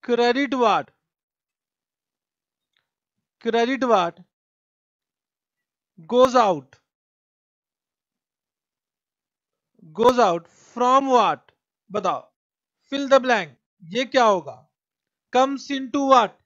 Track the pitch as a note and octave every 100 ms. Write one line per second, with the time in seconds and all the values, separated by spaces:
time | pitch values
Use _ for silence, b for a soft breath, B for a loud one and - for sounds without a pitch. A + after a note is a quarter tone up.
0 | - A#3 A#3+ B3 C#4 C4 A#3 F3 B2+ _
1 | _ _ _ _ _ _ _ _ _ _
2 | _ _ _ _ _ _ _ _ _ _
3 | _ _ _ _ A3+ A3+ A#3 C4 B3+ G#3
4 | E3+ - _ _ _ _ _ _ _ _
5 | _ _ _ _ _ _ _ _ _ _
6 | D#3+ A#3+ B3+ B3 G#3+ D#3 C3+ _ _ _
7 | _ _ _ _ _ _ _ _ _ _
8 | _ _ _ _ _ _ _ _ _ _
9 | _ _ _ _ _ _ _ _ D#3+ D#3
10 | A#3 B3 A3 E3+ E3 _ _ - B3 C4
11 | C4+ B3 F#3+ D3+ _ _ _ _ _ G#3
12 | F#3 C#3 - _ _ _ _ _ _ C#4
13 | C4+ C4+ B3+ A3 D#3+ B2+ _ _ D#3+ G#3+
14 | C4 C4 A3 F#3+ C#3 A#2+ _ _ _ _
15 | _ _ _ B3 C4+ C#4 - C#4 C4+ C#4+
16 | C4+ B3+ G3+ _